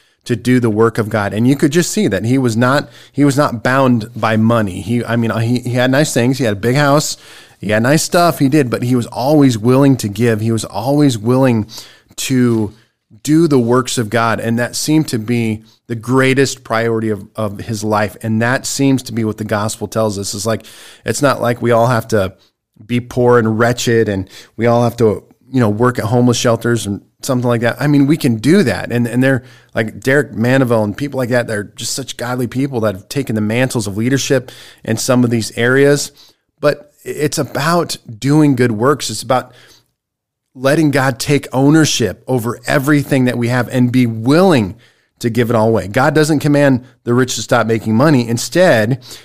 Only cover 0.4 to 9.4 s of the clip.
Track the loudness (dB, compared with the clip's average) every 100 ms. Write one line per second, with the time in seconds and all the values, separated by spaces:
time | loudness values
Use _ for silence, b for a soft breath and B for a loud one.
0.4 | 0 2 2 2 2 0 -4 -2 -2 0
1.4 | 0 2 0 0 -2 -2 -2 -2 0 0
2.4 | 0 2 2 0 -2 B B 0 2 2
3.4 | 0 -2 0 2 4 2 -2 -4 -2 2
4.4 | 2 2 0 -6 -4 -4 -2 -2 -2 -2
5.4 | -2 -2 -2 -2 0 2 0 0 0 0
6.4 | -2 -2 -2 2 2 2 0 -8 B B
7.4 | B B -2 0 2 0 0 2 2 2
8.4 | 2 2 0 -2 0 -2 -2 -4 2 4